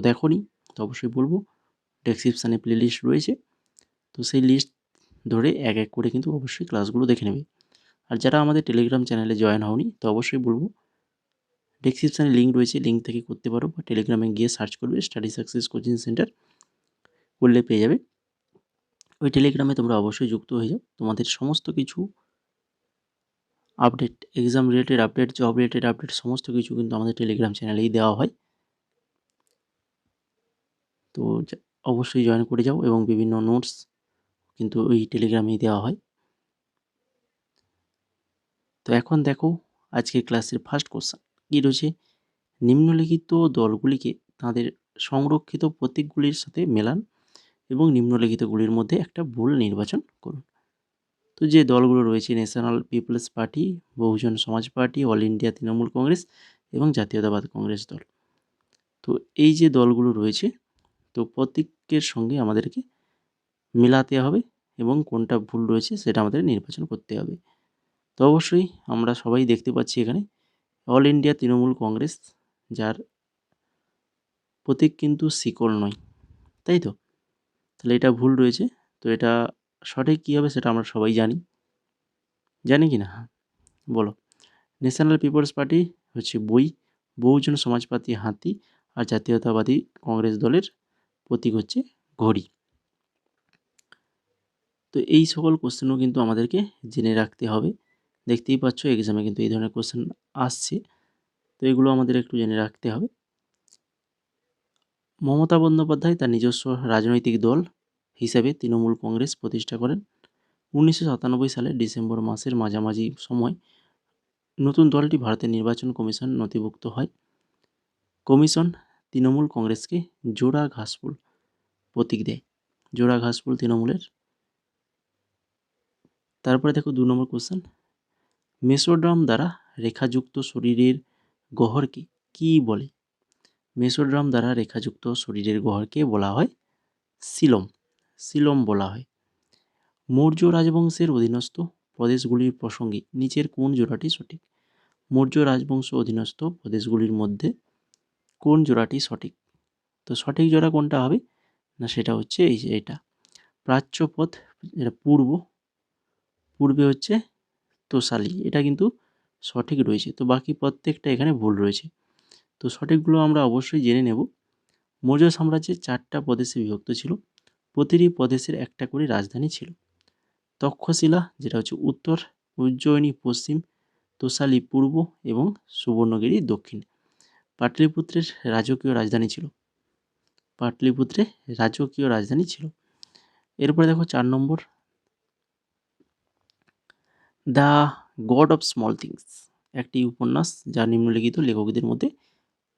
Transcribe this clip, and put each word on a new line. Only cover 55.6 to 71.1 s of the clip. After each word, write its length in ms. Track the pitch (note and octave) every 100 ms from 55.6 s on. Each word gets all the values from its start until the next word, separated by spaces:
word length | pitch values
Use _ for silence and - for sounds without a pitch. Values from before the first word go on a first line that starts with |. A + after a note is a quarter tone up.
| A2+ A2+ A#2 C3
কংগ্রেস 260 | C3+ F3 - _ _ _ _
এবং 140 | - D3+ C3
জাতীয়তাবাদ 460 | G2+ A2 G#2+ G#2 -
কংগ্রেস 280 | G#2+ G#2 G#2 -
দল। 140 | G#2 - _ _ _ _ _ _ _ _ _
তো 80 | - - - -
এই 160 | D3+ D#3
যে 80 | D#3+
দলগুলো 400 | C3 B2 A#2+ B2 A2
রয়েছে, 280 | G#2+ G#2 G#3 - _ _ _ _ _ -
তো 40 | A2+
প্রতীকের 760 | - C3 - D#3 _ _ D3+ D3
সঙ্গে 240 | A#2+ A2+ C#3+
আমাদেরকে 360 | A2 G#2+ - - - _ _ _ _ _ _ _ _ A#2+
মেলাতে 400 | B2 C3 B2+ C3+ C3
হবে 140 | F#3+ - _ _ -
এবং 160 | A#2 C#3 D3+
কোনটা 260 | A2+ A2+ A#2
ভুল 220 | G#2 A#2 A2+
রয়েছে 220 | A2+ - G#3
সেটা 220 | - A2
আমাদের 180 | G#2+ C3
নির্বাচন 400 | F3 G#2+ - - D#3+
করতে 280 | - - G#2+
হবে। 140 | G2+ F3 _ _ _ _ _ _ _ _
তো 60 | C#3
অবশ্যই 360 | D#3 - F3 F#3 - -
আমরা 240 | A2+ A#2 A#2+
সবাই 180 | A#2+ A#2+ B2+
দেখতে 240 | A2+ -
পাচ্ছি 240 | B2 A#2 -
এখানে 180 | A2+ D#3 G#3 _ _ _ _ _ -
অল 160 | B2 C#3